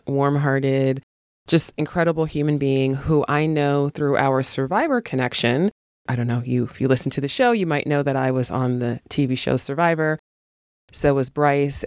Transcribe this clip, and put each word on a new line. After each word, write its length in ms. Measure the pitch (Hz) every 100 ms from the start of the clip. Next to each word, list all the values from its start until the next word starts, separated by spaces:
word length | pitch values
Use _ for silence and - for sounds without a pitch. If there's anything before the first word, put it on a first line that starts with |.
| -
warm-hearted, 960 | 139 143 143 143 135 135 135 135 131 - _ _ _ -
just 260 | 165 - -
incredible 480 | 151 180 165 160
human 340 | 156 147 151 147
being 380 | 139 135 135 135
who 300 | 143 151 -
I 180 | 147 160
know 440 | 151 143 143 143
through 260 | - 143 135
our 260 | 135 131
Survivor 600 | 131 - 135 190 320 254
connection. 680 | - 131 123 - 117 127 196 - _ _ -
I 80 | 123
don't 120 | 120
know, 140 | 120 123
you, 180 | 123
if 160 | 117 -
you 80 | 131
listen 240 | 131 139
to 80 | -
the 80 | 139
show, 240 | - 247
you 140 | 233 170
might 220 | 147 -
know 160 | 147
that 120 | 139 135
I 160 | 131
was 180 | 131 123
on 300 | 127 127 123
the 220 | 120 120 -
T 160 | - 135
V 100 | 127
show 220 | - 127
Survivor. 600 | - 139 170 160 156 156 _ _ _ _ _ _ _
So 200 | - 147
was 160 | 139 131
Bryce. 540 | - 147 143 143 139